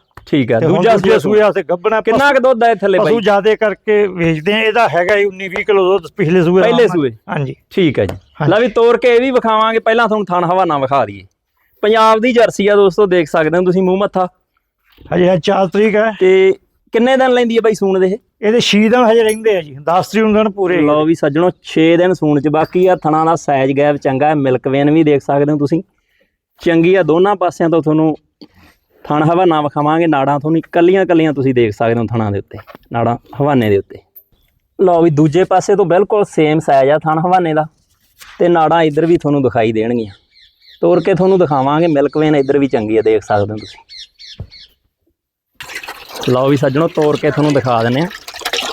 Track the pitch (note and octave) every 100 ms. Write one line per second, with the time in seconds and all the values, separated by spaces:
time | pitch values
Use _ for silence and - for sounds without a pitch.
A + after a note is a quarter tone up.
0 | _ - - D#3 A#2 A2+ A#2 E3 G3+ A3
1 | G3 A3 G3 G#3 G#3 F#3 C#3+ F3 G3+ A3
2 | G#3+ A3+ C#4+ C4+ B3+ A#3+ A#3 A3 G3 B3
3 | F3 A#3 G3+ G3+ G3+ G#3+ G#3+ F#3+ - G#3
4 | G3+ F#3 E3 D#3 D#3+ G#3+ A3 A3+ A3 D#3+
5 | F3+ G#3 G3+ F#3 G3 F#3+ G3 G3 F3+ F#3+
6 | D#3+ - D#3+ F#3 E3+ F#3 G#3+ A#3+ F#3 F3
7 | C3+ A2 - D#3+ C3+ C3+ _ - E3+ A#2+
8 | G2 - - - D3+ G3+ B3 A#3+ A#3 A#3+
9 | B3 A#3+ C4 B3 A3 A3 A3 A3+ A3 A3+
10 | A3+ G#3+ G3 F3 E3+ F#3 F3+ D3 C3 C#3
11 | G#2+ G2 G2 _ _ _ _ _ G#3 A3
12 | A3 A3 B3 A#3+ A3 - G3+ G3+ G3 E3+
13 | G3+ F3+ D3+ F3 D#3 E3+ F#3 F3+ F#3 F#3+
14 | G3+ F#3+ F3+ - _ _ _ _ _ _
15 | - F3 F3+ F#3 - F#3+ F#3+ G3 A3 G#3
16 | A3 G3+ F#3 F#3+ F#3+ F#3+ _ _ _ A3+
17 | A#3+ C4 C4 B3 A#3+ A3+ A3 A3 G3 F#3+
18 | F#3+ G#3 _ _ G#3 A#3 - G3+ A3 B3
19 | A#3 A3+ A3 A3 A3 F#3+ D3+ C3+ D3 F3
20 | - G3+ A3 G#3 A3 G3 F3+ F3+ D3 D3+
21 | D#3 E3+ D3+ D3 F3+ - - - D#3+ E3+
22 | F3+ F3 D#3 D3 D3+ D3+ D#3 F3+ F#3 F3+
23 | D#3 D#3 D#3+ D#3+ - C#3 C3+ C#3 D3 D3
24 | D3 C3 D3+ D3+ C3+ B2+ C#3+ C3+ C#3+ D#3
25 | D3+ C#3+ - C#3+ C#3+ D3+ C#3+ E3 - _
26 | _ _ _ _ _ _ F3 E3 E3 F#3+
27 | D#3+ E3 F#3+ G3+ F3 - E3+ E3 D3+ D#3
28 | D#3+ D3+ _ _ - _ - _ _ _
29 | - D3 D#3 E3+ F#3 D#3 D3 D3+ D3 D#3+
30 | E3+ D3 C3+ C#3+ D3 E3 - F3 E3+ F#3+
31 | F#3 E3+ D#3+ C#3+ C3 B2+ A2+ G#2 A2+ A#2
32 | A2 A#2 G#2+ G2 - - - - _ A#2
33 | A#2 A#2+ - - C#3+ C3+ G#2+ G2 - -
34 | _ _ _ _ _ _ _ - F#3 E3+
35 | E3+ C#3+ D#3 D#3+ F#3 F#3 F3 G3 F#3 F3
36 | G3+ G#3+ G#3 - D#3 D#3 - C#3 C3+ D3+
37 | D#3 D#3 F3 F#3 E3+ D#3 D#3 _ _ _
38 | _ _ - - F3 E3+ D#3 E3 D#3+ D3
39 | E3 E3+ D3 C#3+ B2+ A#2 A2 A2 A2 A#2+
40 | G#2+ - _ _ _ _ - - E3+ F3
41 | E3+ F3+ F#3+ F#3+ E3 C#3+ C3+ D3 E3+ C#3+
42 | C#3+ D3+ D#3 D3 C3+ C#3+ C#3 C3 G#2+ A2
43 | A2 A2 - G#2+ G2+ G#2+ - - _ -
44 | - _ - - - - - _ _ _
45 | _ _ _ _ _ - - - - -
46 | - - - B2 C3+ C#3+ C#3+ C3 E3 D#3+
47 | D3+ C#3+ D3+ D3 D3+ C#3 A#2 A#2+ A#2 B2+
48 | F3+ - - - - - -